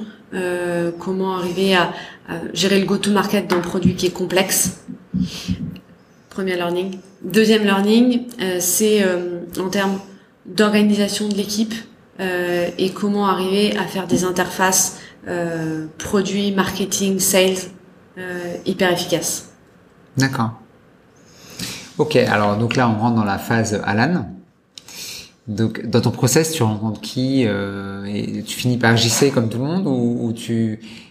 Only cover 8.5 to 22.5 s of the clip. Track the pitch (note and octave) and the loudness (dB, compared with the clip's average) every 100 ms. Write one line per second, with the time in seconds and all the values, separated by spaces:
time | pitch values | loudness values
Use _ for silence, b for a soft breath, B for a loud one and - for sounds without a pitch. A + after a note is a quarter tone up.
8.5 | F3+ F3 - G#3+ G#3+ F#3+ F3+ F3 F3 E3+ | -2 0 2 4 4 4 2 -2 -6 -8
9.5 | - F#3 G3 G3 F#3+ - B B _ - | -6 -2 0 0 -2 -8 B B _ -4
10.5 | F#3 G#3 G#3 G#3 G3+ G3+ - G#3+ G3+ G3+ | 2 4 4 4 4 0 -2 -2 -2 -2
11.5 | G#3+ A3 A3 - - _ - F#3+ F3+ F3 | -2 -2 -4 -12 -20 _ -8 -4 -2 0
12.5 | F3 F3 - F#3+ F#3 G#3 G3+ G3 F3+ F#3 | 0 -2 -2 -2 -2 -2 0 0 0 0
13.5 | G3+ G#3 G#3 F3 F#3+ F3+ F3 F#3 F#3 F3 | 2 2 0 -4 -6 0 0 2 0 -2
14.5 | - F#3 F#3+ - B B B F3+ F3 E3+ | 0 2 2 0 B B B -8 -4 -4
15.5 | E3 D#3+ D#3 D#3 - - G#3 F3+ G3+ G3+ | -2 -4 -4 -6 -10 -2 0 0 0 0
16.5 | F#3+ F#3 - F#3+ - G3 F#3+ - F#3+ F#3+ | 0 0 -2 -4 -2 0 0 2 4 4
17.5 | F#3 - - - - - F#3 F#3 F3+ F3 | 2 -6 -14 -20 -20 -20 -14 -10 -8 -6
18.5 | - - F#3+ F#3 F3 - D#3+ - - - | -6 -4 0 2 2 0 -2 -2 -6 -10
19.5 | - _ _ _ _ - B2+ C3 B2+ A2+ | -20 _ _ _ _ -6 0 0 0 -4
20.5 | - - - _ _ _ _ B B B | -6 -18 -20 _ _ _ _ B B B
21.5 | B B B B - D3+ B2+ A2+ G#2 G#2 | B B B B -2 2 2 4 2 2